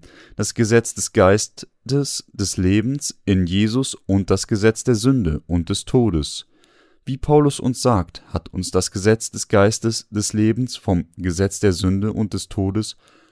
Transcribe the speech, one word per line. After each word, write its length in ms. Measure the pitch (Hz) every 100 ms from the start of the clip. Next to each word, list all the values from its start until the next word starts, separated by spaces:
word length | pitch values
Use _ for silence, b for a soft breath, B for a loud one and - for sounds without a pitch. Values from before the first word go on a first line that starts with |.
| B B B -
das 200 | 107 -
Gesetz 400 | 110 117 113 -
des 180 | -
Geistes 1120 | - 92 104 - - - _ - 139 135 - -
des 240 | - 98 -
Lebens 640 | 92 104 113 143 - - -
in 200 | 95 90
Jesus 480 | 95 107 120 131
und 380 | - - 98 95
das 160 | 98 -
Gesetz 360 | 107 110 110
der 120 | - 113
Sünde 480 | 117 135 87 76 -
und 240 | 87 82
des 160 | 98 -
Todes. 640 | 131 113 82 71 - b b b b b b -
Wie 120 | 135
Paulus 420 | - 151 147 -
uns 220 | 123 123
sagt, 420 | 127 107 82 - -
hat 240 | 90 -
uns 180 | - 90
das 200 | 92 -
Gesetz 400 | 101 95 113 -
des 160 | - -
Geistes 600 | 104 101 113 113 110 -
des 240 | 107 104
Lebens 420 | 110 110 110 127 -
vom 300 | - 90 - -
Gesetz 420 | 90 85 98 -
der 140 | 104
Sünde 400 | 87 92 95 107
und 200 | 104 107
des 160 | 98 -
Todes, 480 | - 98 98 107 b b b b